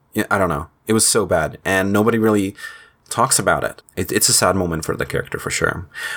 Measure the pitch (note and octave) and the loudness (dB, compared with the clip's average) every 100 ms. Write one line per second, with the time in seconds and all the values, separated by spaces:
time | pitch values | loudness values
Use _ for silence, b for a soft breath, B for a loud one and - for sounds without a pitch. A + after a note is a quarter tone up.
0 | _ A2 - G2+ F2+ D2 D#2+ _ - A2 | _ -6 -2 0 0 -2 -6 _ -2 2
1 | - A#2 F#2 F2 D2+ B1 E2+ F#2+ G2 G2+ | 2 2 2 0 0 -4 -2 0 2 2
2 | A2 A#2 A2 G#2+ G2 - B B B B | 4 4 4 2 0 -6 B B B B
3 | _ - B2+ - F#2+ D#2 A1+ - _ - | _ -2 0 2 2 0 -2 -8 _ -8
4 | F2+ G#2+ - A2 G2 F#2+ F2 D#2+ - - | -2 0 2 4 2 2 0 -2 -4 -4
5 | - - - - - - - - F#2 B | -4 -4 -6 -8 -6 -2 -2 -2 -10 B
6 | B | B